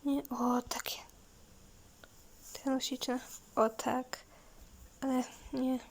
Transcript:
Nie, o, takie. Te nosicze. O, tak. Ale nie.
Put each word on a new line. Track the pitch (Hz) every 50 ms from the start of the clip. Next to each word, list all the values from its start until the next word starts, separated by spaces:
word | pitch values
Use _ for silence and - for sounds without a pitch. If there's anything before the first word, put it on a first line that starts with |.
| -
Nie, | 285 277 285 277 -
o, | 254 240 240 247 247 247
takie. | - - - - - - - - - - - - - - - - - - - - - - - - - - - - - - - - - - - - - - -
Te | - - 277
nosicze. | 262 262 - - 262 254 - - 247 254 - - - - - - -
O, | - 220 226
tak. | 226 - - 254 - 254 254 - - - - - - - - - - - - - - - - - - -
Ale | - 269 254 254 247 - - - - - -
nie. | 262 254 254 262 247 - -